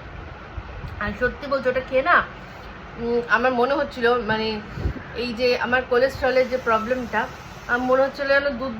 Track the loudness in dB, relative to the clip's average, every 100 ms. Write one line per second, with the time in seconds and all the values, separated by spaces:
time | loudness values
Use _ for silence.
0 | -8 -14 -14 -14 -12 -12 -10 -12 -10 -6
1 | -6 0 -2 -2 -2 0 2 0 2 2
2 | 4 4 2 -10 -16 -16 -16 -16 -14 -8
3 | -2 -2 2 2 2 2 2 2 -2 0
4 | 2 2 0 -2 -2 -4 -8 -6 -4 -4
5 | -10 -6 -6 0 2 2 2 0 4 4
6 | 4 2 2 4 4 2 2 2 2 -2
7 | 0 -2 -2 -6 -14 -12 -2 0 4 4
8 | 4 0 2 4 4 -2 -6